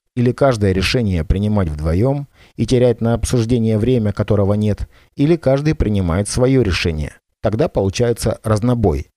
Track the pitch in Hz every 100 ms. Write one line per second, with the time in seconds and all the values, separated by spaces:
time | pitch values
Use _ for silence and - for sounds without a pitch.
0 | _ - 123 - 139 117 101 92 92 131
1 | 107 87 80 95 104 104 85 73 78 85
2 | 127 143 139 _ - - 117 123 123 113
3 | 113 113 - 127 113 123 113 107 113 127
4 | 107 - 101 104 98 104 107 101 - -
5 | _ - 143 170 131 135 151 151 - 101
6 | 90 87 101 - 127 135 107 87 90 78
7 | 73 - _ _ 110 107 165 - 98 95
8 | 120 117 113 - 107 107 123 127 101 73
9 | -